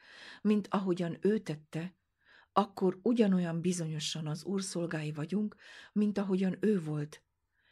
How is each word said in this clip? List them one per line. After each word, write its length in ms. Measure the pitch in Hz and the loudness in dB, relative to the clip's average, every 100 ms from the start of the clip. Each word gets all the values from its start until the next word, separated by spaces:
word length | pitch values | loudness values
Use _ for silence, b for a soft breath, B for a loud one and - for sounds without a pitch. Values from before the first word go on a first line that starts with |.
| B B B B | B B B B
mint 260 | 202 208 - | 2 2 2
ahogyan 500 | 202 190 175 170 - | 0 2 0 -2 0
ő 180 | 190 220 | 2 2
tette, 560 | - 151 - 156 180 - _ b b b b | 0 -8 -6 -8 -8 -10 _ b b b b
akkor 460 | - 208 - 185 185 | 0 0 0 -2 0
ugyanolyan 600 | 233 240 208 180 175 165 | 0 2 4 4 2 -2
bizonyosan 680 | 180 175 160 156 151 160 151 | -2 -2 -2 -4 -6 -4 -4
az 160 | 151 | -6
Úr 180 | - 196 | -4 -4
szolgái 500 | 190 170 170 160 151 | -4 -4 -4 -4 -6
vagyunk, 440 | 151 151 202 208 - B B B | -6 -2 -2 -2 -6 B B B
mint 240 | 202 208 196 | 0 2 2
ahogyan 400 | 196 185 190 - | 0 2 0 0
ő 220 | 208 196 | 2 2
volt, 420 | 151 151 147 - _ _ _ _ _ | 0 -4 -4 -10 _ _ _ _ _